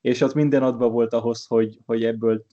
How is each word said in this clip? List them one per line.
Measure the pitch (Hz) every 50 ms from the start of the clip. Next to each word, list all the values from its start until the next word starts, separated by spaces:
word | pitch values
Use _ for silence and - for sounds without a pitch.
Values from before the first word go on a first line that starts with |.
és | - 123 123 123
ott | 135 131 -
minden | 151 151 143 139 135 131
adva | 131 120 117 123 117
volt | 117 120 117 113 117
ahhoz, | 117 110 117 113 - -
hogy, | - 120 113 110 107 107 - _
hogy | - 117 113 113
ebből, | 113 113 110 113 113 110 110 110 _